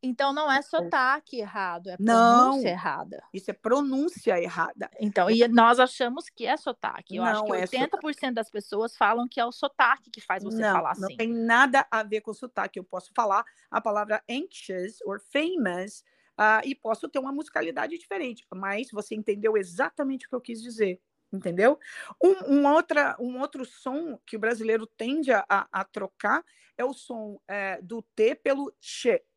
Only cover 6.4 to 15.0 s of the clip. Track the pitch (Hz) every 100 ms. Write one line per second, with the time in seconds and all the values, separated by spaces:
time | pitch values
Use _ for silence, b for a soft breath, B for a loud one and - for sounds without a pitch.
6.4 | 285 302 - 240 - - - 196 226 214
7.4 | 214 185 185 254 277 370 311 285 254 226
8.4 | 214 208 - 208 226 - 208 233 240 -
9.4 | 233 - 277 _ 247 269 _ 220 - 190
10.4 | 208 220 220 185 156 190 190 226 226 233
11.4 | 226 233 269 269 269 220 214 214 214 208
12.4 | 254 - 190 - 185 185 - - 220 196
13.4 | 226 b b 226 220 208 208 214 - 247
14.4 | 359 - - 185 185 226